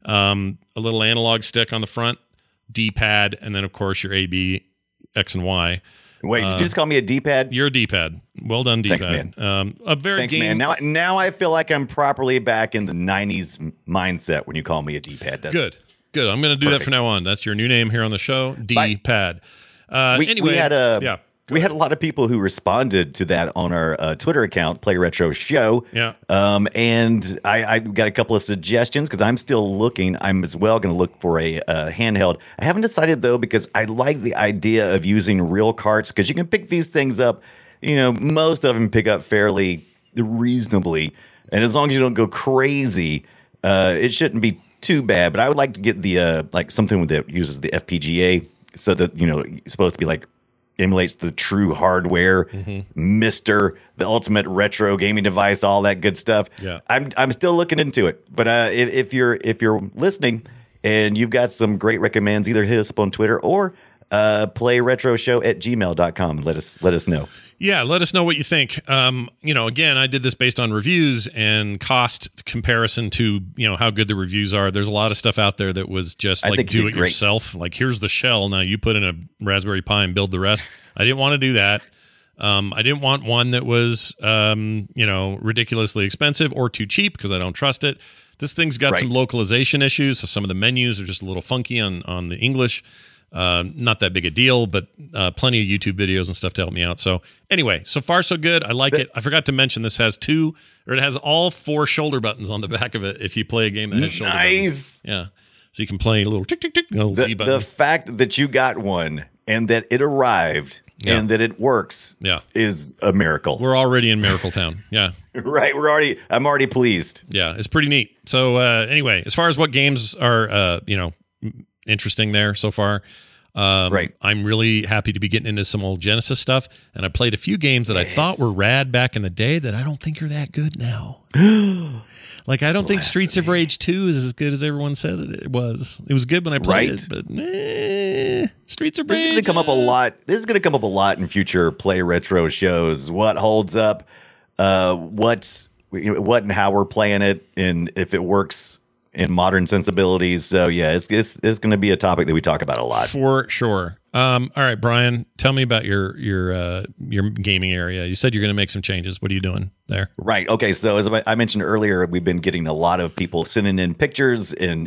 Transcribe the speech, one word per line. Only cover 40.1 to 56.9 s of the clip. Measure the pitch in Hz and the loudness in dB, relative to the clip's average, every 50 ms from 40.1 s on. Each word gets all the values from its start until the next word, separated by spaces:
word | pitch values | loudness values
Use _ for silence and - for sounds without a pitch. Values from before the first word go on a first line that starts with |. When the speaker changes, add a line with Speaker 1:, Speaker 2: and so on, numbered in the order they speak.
| - | -4
Speaker 2:
reasonably. | 117 113 107 113 113 120 120 123 123 113 98 113 95 90 90 80 80 78 78 - - - - - _ _ - | -4 -2 -2 0 0 0 2 2 0 0 2 0 0 2 2 0 0 0 -2 -6 -10 -20 -20 -20 _ _ -4
And | - 104 113 | 0 0 2
as | 120 110 | 2 2
long | 147 147 147 | 2 2 2
as | 135 | 2
you | 135 | 2
don't | 127 127 117 | 2 2 2
go | 107 113 104 | 2 0 0
crazy, | - - - 139 135 131 131 139 143 139 139 127 95 92 85 78 76 73 - - _ _ _ _ _ _ - | 0 -4 -2 0 2 4 2 2 2 0 -2 -2 0 -2 0 -2 -2 -4 -6 -10 _ _ _ _ _ _ 0
uh, | 92 98 95 95 92 90 78 | 2 2 4 4 2 2 2
it | 104 123 117 | 0 0 0
shouldn't | - 160 151 - 113 | 0 -2 -2 0 0
be | 107 113 90 - - _ _ _ | 0 -2 -2 -4 -8 _ _ _
too | - - 185 151 131 | -2 0 0 2 2
bad. | 107 104 87 87 87 78 | 2 2 4 2 2 2
But | 101 | 2
I | 117 135 | 2 2
would | 151 143 | 2 2
like | 139 135 107 | 0 0 -2
to | 95 | -2
get | 98 113 104 92 | -2 -2 -2 0
the, | 87 98 87 90 | 0 0 2 2
uh, | 87 85 82 80 78 - - | 2 2 2 0 -2 -4 -4
like, | 90 78 - | -4 -4 -2
something | - - 110 92 107 92 85 76 | 0 0 2 2 2 2 2 2
that | 78 76 - - | 0 -2 -2 -2
uses | 76 90 87 71 71 69 | -4 -4 -4 -4 -4 -6
the | 67 - - | -6 -4 -4
F | 82 - | -4 -4
P | - 90 85 | -4 -4 -4
G | 71 76 82 85 90 | -2 -2 0 2 4
A | 90 92 87 82 - _ _ _ _ - | 4 4 2 0 -4 _ _ _ _ -16
so | - - - 90 | -4 0 0 2
that, | 90 90 85 - 80 | 2 2 0 0 0
you | 85 | 0
know, | 82 76 76 | 2 2 0
it's | - - 85 - - - | -2 -6 -10 -16 -16 -8
supposed | - - 104 110 - | -2 2 2 2 2
to | - | 0
be, | 87 | -2
like, | 78 76 71 - - _ _ _ _ _ _ _ _ _ - | -2 -2 -4 -6 -10 _ _ _ _ _ _ _ _ _ 0
emulates | 95 95 95 92 90 85 - | 2 2 4 2 2 0 -2
the | - - 85 | -4 -6 -6
true | 78 - - - 101 98 101 90 76 | -4 -4 -4 -2 0 2 2 0 0
hardware, | 69 - 92 92 92 90 87 90 87 90 92 92 92 87 | 2 2 2 2 2 0 0 2 4 4 4 4 4 2
Speaker 1:
Mm-hmm. | - - 98 95 92 101 98 101 - - - 78 92 101 107 | 0 -4 -10 -10 -8 -10 -10 -12 -10 -6 -2 0 2 2 2
Speaker 2:
Mister | 110 110 101 - - - 104 104 101 92 - - - _ _ - | 2 2 0 0 0 0 2 2 2 0 -2 -4 -14 _ _ -6
the | - | -2
ultimate | 92 110 120 - - 104 107 101 - | 0 0 0 0 0 0 0 0 0
retro | 95 95 101 104 101 - 107 101 101 95 | 0 0 0 0 2 0 0 2 2 2
gaming | 98 101 107 107 98 | 0 0 0 0 0
device, | 104 90 98 101 101 101 95 - | 0 2 2 2 2 2 2 2
all | 98 98 101 101 | 2 2 4 2
that | 101 98 92 | 2 0 0
good | 85 104 90 - | 0 -2 -2 0
stuff. | - - 110 104 104 - - - | 0 0 2 2 0 -2 -6 -12
Speaker 1:
Yeah. | 98 95 87 82 - | -12 -10 -10 -8 -4
Speaker 2:
I'm, | - | -2